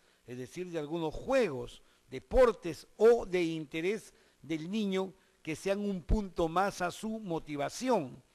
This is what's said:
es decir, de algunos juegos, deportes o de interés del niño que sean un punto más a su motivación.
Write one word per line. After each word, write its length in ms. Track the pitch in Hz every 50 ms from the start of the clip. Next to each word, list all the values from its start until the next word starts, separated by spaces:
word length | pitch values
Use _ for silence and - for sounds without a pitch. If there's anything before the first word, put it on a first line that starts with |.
| _ _ _ _ _
es 120 | - 123 127
decir, 320 | 127 117 - 170 180 180
de 60 | 165 160
algunos 340 | 147 143 165 170 160 156 -
juegos, 720 | - - 226 269 262 226 175 135 123 120 - - - - _ _ _ _ _
deportes 800 | 131 131 - - - 254 254 240 - - - 170 143 - - - _
o 300 | - 208 233 240 226 -
de 160 | 190 175 185
interés 720 | 170 165 165 160 156 - - 160 165 185 220 190 - - - _ _ _ _ _
del 280 | - 135 165 151 156 175
niño 440 | 202 220 208 196 190 190 190 190 156 _ _ _ _ _
que 140 | - 156 156
sean 240 | - - 190 196 208
un 240 | 208 202 196 180
punto 460 | - - - 220 202 185 - - 170 160
más 320 | 165 180 196 202 - -
a 100 | 185 175
su 300 | - - - 220 220 226
motivación. 1040 | 220 180 165 156 - 151 147 143 139 139 - - 240 262 240 190 143 123 131 - - _ _